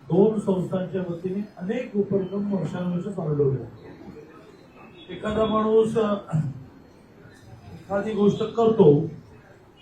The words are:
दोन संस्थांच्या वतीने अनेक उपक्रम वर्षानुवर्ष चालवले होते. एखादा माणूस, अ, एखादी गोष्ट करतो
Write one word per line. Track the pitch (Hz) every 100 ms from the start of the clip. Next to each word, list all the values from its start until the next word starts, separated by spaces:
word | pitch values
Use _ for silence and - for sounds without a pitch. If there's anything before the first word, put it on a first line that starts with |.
| -
दोन | 175 214 214
संस्थांच्या | - 180 151 185 180 185
वतीने | 175 165 185 190 208 -
अनेक | 180 240 254 202
उपक्रम | 196 196 185 202 208
वर्षानुवर्ष | 190 151 180 180 175
चालवले | 202 185 156 147
होते. | 139 123 - - - - - - - - - - - - - - -
एखादा | 180 214 214 220
माणूस, | 214 220 220 220 226
अ, | 208 202 - 160 - - - - - - - - - - - - -
एखादी | - - 196 208
गोष्ट | 202 202 -
करतो | 220 - 226 220 165 143 160 - - - - - - -